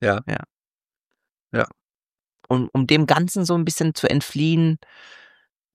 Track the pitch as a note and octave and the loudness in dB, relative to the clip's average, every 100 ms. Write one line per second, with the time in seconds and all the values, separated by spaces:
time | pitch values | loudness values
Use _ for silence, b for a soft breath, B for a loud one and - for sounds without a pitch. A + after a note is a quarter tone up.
0 | A2 G2+ - - - _ _ _ _ _ | 0 0 -4 -8 -10 _ _ _ _ _
1 | _ _ _ _ _ A#2 A#2 - _ _ | _ _ _ _ _ -4 -4 -6 _ _
2 | _ _ _ _ - B2+ A#2+ C3+ B2 D3+ | _ _ _ _ -4 -2 0 -2 2 2
3 | D3+ D#3 F3 G3 F3 F3 D#3+ - D#3+ - | 4 2 0 -2 -2 0 -2 -2 -2 0
4 | - C#3+ - C#3+ D#3 E3 D#3+ D#3 B B | 0 0 -2 -2 0 2 2 0 B B
5 | B B B B B _ _ | B B B B B _ _